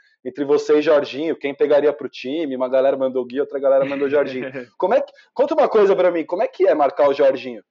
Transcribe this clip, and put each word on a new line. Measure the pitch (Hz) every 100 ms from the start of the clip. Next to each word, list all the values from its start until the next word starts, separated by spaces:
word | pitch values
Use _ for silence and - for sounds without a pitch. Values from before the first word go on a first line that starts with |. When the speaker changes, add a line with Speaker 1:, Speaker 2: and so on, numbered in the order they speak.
| _ _ 127
Speaker 1:
entre | 143
você | 139 147 147 151
e |
Jorginho, | 151 147 120 131 165 139
quem | 143 -
pegaria | 147 147 147
pro | 143 131
time, | - 127 156 151 127
uma | 127
galera | 131 135 135
mandou | 131 127
Gui, | 120 131
outra | 147 139
galera | 135 135 139
mandou | 139 139
Jorginho. | 147 135 127 135
Speaker 2:
<laughs> | 127 123 -
Speaker 1:
Como | 185
é | 262
que, | 277 - _
conta | - 277
uma | 311 233
coisa | 220 196 190
pra | 185
mim, | 170 151
como | 175
é | 262
que | - 196
é | 156
marcar | 139 - 143
o |
Jorginho? | 135 139 127 123 113 -